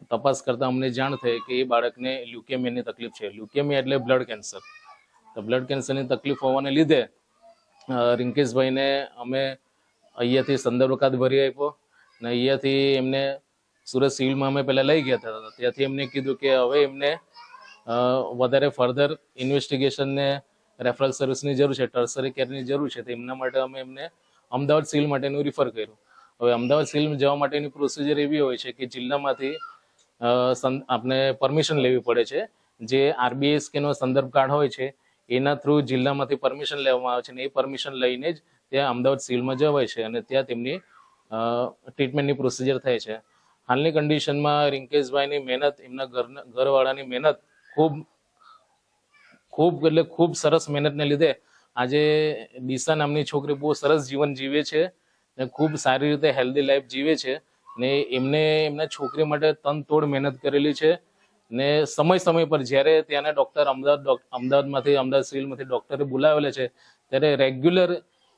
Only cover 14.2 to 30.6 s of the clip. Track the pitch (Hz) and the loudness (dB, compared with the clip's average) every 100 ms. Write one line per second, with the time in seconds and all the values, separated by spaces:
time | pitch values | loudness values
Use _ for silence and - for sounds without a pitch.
14.2 | 131 135 135 139 135 135 135 156 131 120 | 0 0 0 0 0 2 4 2 2 -2
15.2 | 113 110 110 - 123 131 135 135 135 139 | -4 -12 -14 -4 -4 0 -2 -2 -4 -4
16.2 | 135 127 139 131 123 143 143 135 143 160 | -4 -2 2 2 4 2 2 0 -4 -4
17.2 | _ - - - - - 117 120 123 131 | _ -20 -20 -20 -20 -18 -4 0 2 2
18.2 | 92 120 127 135 143 - 123 127 143 156 | -2 0 2 4 2 2 0 2 0 -2
19.2 | _ - 127 139 - 135 135 135 139 139 | _ -6 -2 0 0 0 0 0 -2 0
20.2 | 139 139 - _ _ _ 123 120 135 127 | 0 -2 -8 _ _ _ -6 0 -2 0
21.2 | 135 131 143 135 143 131 123 123 120 139 | -2 -2 -4 0 0 2 -2 -2 -4 -4
22.2 | 131 131 127 135 127 139 143 120 117 120 | -6 -4 -6 -6 -4 -4 -4 -6 -10 -10
23.2 | 123 131 127 131 131 135 131 131 165 - | -10 -8 -4 -2 -4 -8 -14 -14 -16 -16
24.2 | _ _ _ 127 143 151 151 147 147 139 | _ _ _ -4 2 2 2 0 0 0
25.2 | 139 143 147 143 131 110 107 _ _ - | -2 -2 -4 0 -2 -2 -10 _ _ -20
26.2 | _ _ 120 120 123 147 151 147 151 143 | _ _ 0 2 2 2 2 0 0 2
27.2 | 139 143 143 147 147 143 139 156 147 147 | 2 2 0 -2 -6 -4 -4 -2 -2 0
28.2 | 143 151 135 123 131 120 131 131 123 143 | 0 2 0 -2 -8 -10 -10 -8 -4 -2
29.2 | 139 127 135 156 - - _ _ _ _ | -2 -2 -4 -6 -14 -20 _ _ _ _
30.2 | 120 123 127 123 | 2 2 2 2